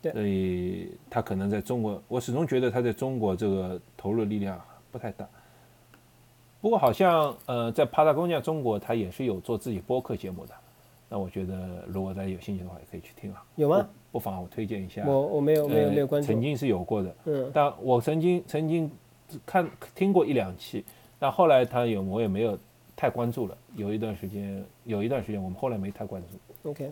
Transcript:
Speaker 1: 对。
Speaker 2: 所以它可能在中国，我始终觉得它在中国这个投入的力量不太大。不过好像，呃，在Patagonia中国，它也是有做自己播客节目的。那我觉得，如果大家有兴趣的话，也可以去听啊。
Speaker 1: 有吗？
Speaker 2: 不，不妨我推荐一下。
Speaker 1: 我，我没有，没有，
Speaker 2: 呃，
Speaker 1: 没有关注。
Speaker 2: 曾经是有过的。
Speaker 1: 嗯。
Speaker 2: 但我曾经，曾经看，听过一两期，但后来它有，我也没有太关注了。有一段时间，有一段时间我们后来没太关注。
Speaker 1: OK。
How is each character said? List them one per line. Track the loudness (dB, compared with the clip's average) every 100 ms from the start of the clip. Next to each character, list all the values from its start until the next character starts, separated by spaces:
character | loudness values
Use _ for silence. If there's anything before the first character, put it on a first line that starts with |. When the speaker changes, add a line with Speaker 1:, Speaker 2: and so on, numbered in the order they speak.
Speaker 1:
对。 | -4
Speaker 2:
所 | -2
以 | 0 2 0 0 -2 -4 -8 -14 -4
它 | -4
可 | -2
能 | -2 0
在 | -2
中 | -2 -2
国， | -2 -4 -4
我 | -4
始 | -2
终 | -2 2
觉 | 2
得 | 2
它 | 2
在 | 0
中 | 0 -2 0
国 | 0 2
这 | 0
个 | 0 -2 -8 -12
投 | -10 -2
入 | 0
的 |
力 | 0 -2
量 | -4 -6 -14 -20 -14
不 | -10
太 | -10
大。 | -10 -14 -16 -20 -20 -20 _ _ -20 _ _ _ _ _ _
不 | 2
过 | 4
好 | 4
像， | 6 6 6 4 -2
呃， | -6 -2 0
在 | 2 2
Patagonia | 6 6 4 2 0
中 | 0 -2
国， | 0 -2
它 | 0
也 | -2 -2
是 | -2 -4
有 | -2
做 | -4 -4
自 | -2
己 | -6
播 | -2 -2
客 | -2 -6
节 | -6
目 | -10 -14
的。 | -20 -20 _ -20 _ _
那 | -6
我 | -6
觉 | -6
得， | -6 -6 -8 -10 -8
如 | -6
果 | -6
大 | -4
家 | -6
有 | -6
兴 | -6 -8
趣 |
的 | -8
话， | -14
也 | -14
可 | -14
以 |
去 | -16
听 | -14 -14
啊。 | -14 -14
Speaker 1:
有 | 0 4
吗？ | 4 2 -8 -8
Speaker 2:
不， | -6
不 |
妨 | -6 -6
我 | -8
推 | -6 -6
荐 | -6
一 | -6
下。 | -4 0
Speaker 1:
我， | 2 2
我 | 0
没 | 4
有， | 4 4
没 | 2
有， | 4
Speaker 2:
呃， |
Speaker 1:
没 | 2
有 | 2
关 | 0
注。 | 2
Speaker 2:
曾 | 0
经 | 0 0
是 | 2
有 | 0
过 | 0 -2
的。 | -2 -6 -4
Speaker 1:
嗯。 | -2 0
Speaker 2:
但 | 2 2 2
我 | 2 2
曾 | 2 2
经， | 2 2
曾 | 0 -2 0
经 | 0 -2 -6 _ _ -20 -18
看， | 0 0 0 -6 -18
听 | 0 4
过 | 6 6
一 |
两 | 2 0 -8
期， | -10 -10 -10 -20 -20 -2
但 | -2
后 | 4 8
来 | 8
它 | 6 2 2
有， | 0
我 | 0 0
也 | 0
没 | 2
有 | 0 -2 -8 _ -20 -2
太 | -2
关 | 0 -2
注 | -2 -6
了。 | -6 -16 -6
有 | -4
一 | -2
段 | -4 -4
时 | -8
间， | -8 -8 -8 -12 -16
有 | -6 -2
一 | 0
段 | -2
时 | -4
间 | -6
我 | -6
们 | -4
后 | -4
来 | -4
没 | -6
太 | -8
关 | -10 -10
注。 | -12 -18 _ -12 -10
Speaker 1:
OK。 | -8 -10